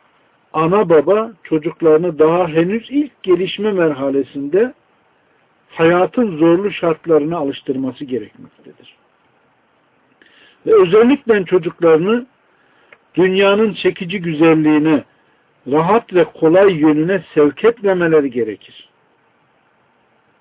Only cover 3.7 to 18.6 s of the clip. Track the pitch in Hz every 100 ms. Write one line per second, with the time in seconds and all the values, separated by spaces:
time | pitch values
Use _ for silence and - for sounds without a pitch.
3.7 | 190 160 135 139 139 135 143 143 180 247
4.7 | - _ _ _ _ _ _ _ _ _
5.7 | - 165 175 180 - 226 156 165 175 202
6.7 | 165 170 156 170 156 147 170 139 131 -
7.7 | 131 131 127 139 123 104 - 80 _ -
8.7 | 76 _ _ _ _ _ _ _ _ _
9.7 | _ _ _ _ _ _ _ _ _ -
10.7 | 214 185 208 240 285 - 214 180 185 165
11.7 | - 165 156 185 240 240 _ _ _ _
12.7 | _ _ _ _ - 185 190 196 202 220
13.7 | 170 185 185 180 196 170 151 165 160 156
14.7 | 151 156 147 - _ _ _ _ _ -
15.7 | 147 165 226 - 180 160 - 160 180 196
16.7 | 165 156 151 165 190 - 160 147 143 220
17.7 | 233 202 185 170 160 139 120 110 98